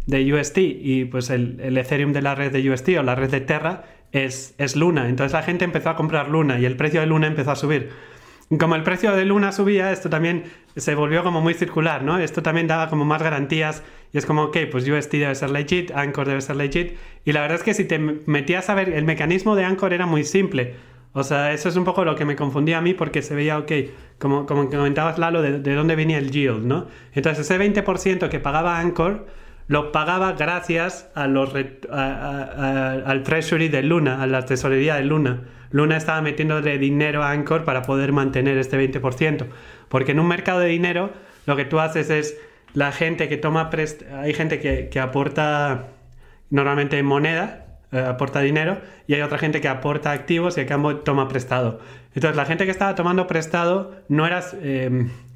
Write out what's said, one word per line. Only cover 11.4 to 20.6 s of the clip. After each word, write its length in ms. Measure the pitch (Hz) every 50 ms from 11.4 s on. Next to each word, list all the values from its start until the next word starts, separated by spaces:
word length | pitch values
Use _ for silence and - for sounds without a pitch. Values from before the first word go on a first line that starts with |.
muy 100 | 160 170
circular, 500 | 170 - 180 117 - 160 156 170 151 135
¿no? 160 | 131 143 170 185
Esto 240 | 165 151 - 175
también 240 | 156 165 156 165 165
daba 220 | 160 160 165 160 160
como 160 | 160 151 147
más 180 | 151 156 151
garantías 600 | 156 160 156 135 143 135 160 156 156 151 151 - - - - - - -
y 60 | -
es 80 | 147 147
como, 200 | - 151 151 151
"Ok, 120 | 147 151 165 151 -
pues 160 | - 127 127 139
U 60 | 147
S 120 | 151 143
T 120 | 147 - 147
debe 160 | 147 143 135
ser 160 | 131 147 135
legit, 400 | 139 143 147 143 180 180 175 175
Anchor 360 | - 143 143 143 135 143 139
debe 140 | 139 139 135
ser 160 | 131 - 143
legit". 400 | 139 147 139 139 170 175 175 - - - - - - -
Y 60 | 151
la 100 | 151 151
verdad 160 | 147 147 165 170
es 40 |
que 120 | - 226 202
si 100 | 202 190
te 120 | 151 165
m-, 240 | 156 156 151 151 151 -
metías 460 | 156 147 147 139 143 175 185 185 -
a 40 | 208
ver, 140 | 196 185 185
el 160 | 160 151 151
mecanismo 500 | 156 156 156 156 156 180 190 185 220 214
de 120 | 196 185
Anchor 260 | 185 190 190 202 185
era 140 | 175 175 185
muy 180 | 170 160 151 147
simple. 520 | 151 - 190 190 190 - 131